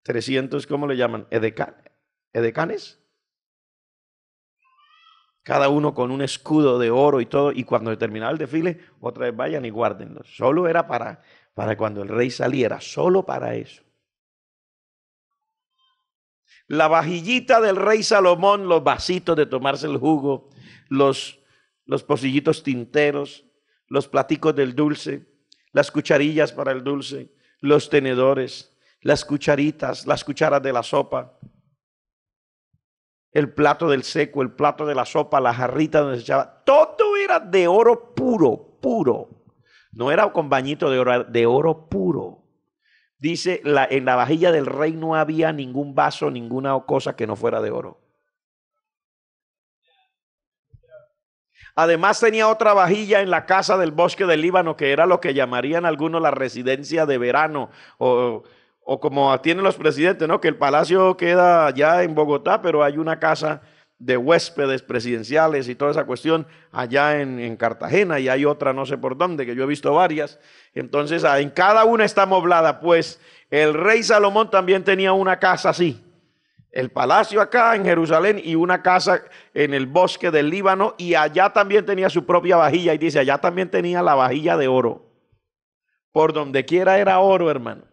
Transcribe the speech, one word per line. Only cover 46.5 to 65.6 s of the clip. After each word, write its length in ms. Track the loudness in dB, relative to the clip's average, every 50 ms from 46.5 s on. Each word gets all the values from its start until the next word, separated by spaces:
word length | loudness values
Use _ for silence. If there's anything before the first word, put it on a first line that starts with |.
| -8 -6 -2 -2 -2 -2
cosa 340 | -2 -2 -4 -4 -4 -6 -6
que 120 | -6 -6
no 80 | -6 -6
fuera 240 | -4 -4 -4 -2 -2
de 120 | -4 -6
oro. 280 | -6 -8 -10 -12 -18 _ _ _ _ _ _ _ _ _ _ _ _ _ _ _ _ _ _ _ _ _ _ _ _ _ _ _ _ _ _ _ _ _ _ _ _ _ _ _ _ _ _ _ _ _ _ _ _ _ _ _ _ _ _ _ -20 _ _ _ -20 -20 _ _ _ _ _ _ _ _ _ _ _ _ -20 -8 _
Además 460 | 0 2 2 2 2 2 0 2 4
tenía 260 | 2 2 2 2 2
otra 260 | 2 2 2 2 4 4
vajilla 460 | 4 4 2 2 -2 0 0 2 2
en 100 | 2 0
la 140 | -2 -4 0
casa 320 | 0 0 0 2 0 0
del 140 | 0 0 -2
bosque 340 | 0 0 0 0 0 -2 0
del 160 | 0 2 2
Líbano, 360 | 2 2 2 2 2 0 -2
que 140 | -2 0 0
era 140 | 2 2 4
lo 140 | 4 2 2
que 140 | 0 -2 0
llamarían 520 | 0 -2 -2 -2 -4 -2 -2 -2 -2 0
algunos 360 | -2 -2 -2 -4 -2 -2 0
la 100 | 0 0
residencia 760 | 0 0 -4 -6 -6 -6 -2 -2 -2 -4 -4 -4 -2 -2 0
de 120 | 0 0
verano, 520 | 0 0 0 2 0 0 0 -2 -8 -10 -10 -14 -20 -20 -20 _
o, 460 | _ 0 0 2 2 0 -2 -4 -8 -14 _ _ _ _ _ _ _ _
o 140 | -6 -6 -4
como 400 | -4 -2 0 2 2 2 2 0
tienen 240 | 0 -2 -2 2 0
los 140 | -2 -2
presidentes, 500 | 0 -2 -2 0 2 0 0 0 0 -2
¿no? 140 | -2 -2 0
Que 80 | 0 -2
el 80 | -2
palacio 580 | 0 0 2 2 2 2 2 2 4 4 2 2
queda 520 | 0 0 2 4 4 6 6 6 4 4
allá 360 | 2 2 2 2 4 4 2 2
en 120 | 0 0
Bogotá, 460 | -2 0 0 0 -2 0 0 -2 0
pero 220 | 0 0 2 2 2
hay 140 | 2 0
una 200 | -2 -4 -4 -4
casa 440 | 0 0 0 0 0 -2 -6 -6 -8 _ _ _ _ _ _ _ _
de 180 | -4 -2 -2
huéspedes 640 | 0 2 2 2 2 2 -4 -4 -2 -2 -2 -2 -4
presidenciales 880 | _ -6 -6 -4 -4 -4 -6 -6 -4 -2 0 2 2 2 0 -2